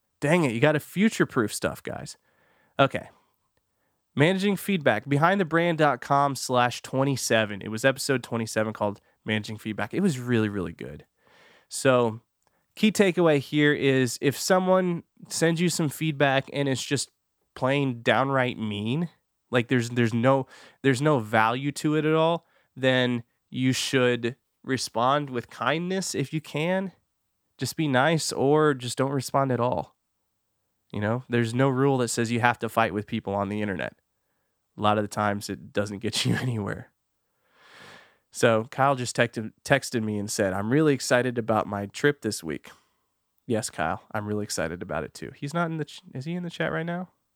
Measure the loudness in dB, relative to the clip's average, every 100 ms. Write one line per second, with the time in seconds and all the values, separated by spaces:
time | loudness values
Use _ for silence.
0 | _ -4 2 2 2 4 4 2 -2 0
1 | 2 2 0 2 0 -2 -4 -4 -10 -10
2 | -12 -18 _ _ _ _ _ 2 2 2
3 | -10 _ _ _ _ _ _ _ _ _
4 | _ 2 4 4 0 -2 -2 0 2 0
5 | 0 2 4 2 0 0 0 2 2 0
6 | 0 2 2 -2 0 2 2 0 -6 -2
7 | 0 0 2 2 0 -4 -8 0 0 0
8 | -2 -2 -2 -6 -4 -2 -2 -2 -4 -6
9 | _ _ -4 -4 -4 -10 -8 -6 -4 0
10 | 0 0 0 2 2 -2 -6 -8 -14 -14
11 | -20 _ _ _ _ _ -14 0 4 4
12 | 2 -2 _ _ _ _ _ 0 2 4
13 | 2 4 4 4 2 2 4 4 2 2
14 | 2 0 -2 -2 2 2 4 2 2 -2
15 | -8 _ -10 0 2 2 0 0 -2 -2
16 | -4 2 2 2 0 -2 -2 -2 -2 -4
17 | -4 _ _ _ _ -4 0 2 0 -2
18 | 2 2 4 2 0 -2 -6 -4 -2 -2
19 | -4 _ _ _ -2 -2 2 0 0 0
20 | 2 4 2 2 -2 -14 -20 _ 0 2
21 | 2 2 2 2 4 2 -4 -2 0 2
22 | 2 2 2 0 _ _ _ -2 2 4
23 | 2 0 -6 _ -10 -2 0 0 0 2
24 | 2 2 -2 -6 _ _ -6 -4 -4 0
25 | 2 0 -2 -8 -10 -4 -2 -2 -2 -4
26 | -4 -4 -4 -6 -6 -4 -2 -2 -4 _
27 | _ _ _ _ _ -10 -8 -2 0 2
28 | 4 2 -2 0 2 4 4 0 -4 -2
29 | -2 -2 -2 0 0 0 0 -2 -6 _
30 | _ _ _ _ _ _ _ _ -10 -4
31 | -2 -2 -2 0 0 2 2 2 2 2
32 | 0 -2 -2 2 2 2 -2 0 0 -2
33 | -6 -8 -4 -4 -2 -4 -4 -4 -6 _
34 | _ _ _ _ _ _ _ -2 0 2
35 | -2 -2 -2 -2 -6 -10 -6 -4 -4 -6
36 | -6 -2 0 -2 -2 -4 -6 -8 -12 _
37 | _ _ _ _ _ _ _ -20 -20 -20
38 | _ _ _ 0 2 2 0 0 2 2
39 | -2 0 0 -2 -12 _ 0 0 0 -4
40 | -2 -4 -4 0 0 0 0 2 2 0
41 | 2 0 0 -4 0 0 0 -6 -8 0
42 | 0 0 -4 -6 -8 -8 -10 -20 _ _
43 | _ _ _ _ -4 -4 -4 -4 -4 -4
44 | _ -8 -6 -6 -6 -4 -4 -6 -6 -6
45 | -8 -12 -16 -12 -8 -4 -4 -4 -8 -12
46 | -16 -12 -8 -8 -8 -4 -4 -4 -6 -8
47 | -10 _ _